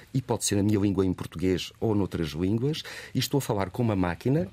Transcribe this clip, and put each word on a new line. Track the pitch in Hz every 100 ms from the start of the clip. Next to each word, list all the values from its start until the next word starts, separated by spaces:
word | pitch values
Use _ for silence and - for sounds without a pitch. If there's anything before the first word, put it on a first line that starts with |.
| -
e | 135
pode | - 110 -
ser | 101
na |
minha | 101 104
língua | 101 95 95
em |
português | 90 - - 92 87 - -
ou | 117
noutras | 104 90 87 78
línguas, | 73 92 113 135 160 - - -
e | 131
estou | - 139
a |
falar | - 107 92
com | -
uma | 117 98
máquina, | 87 82 123 147 185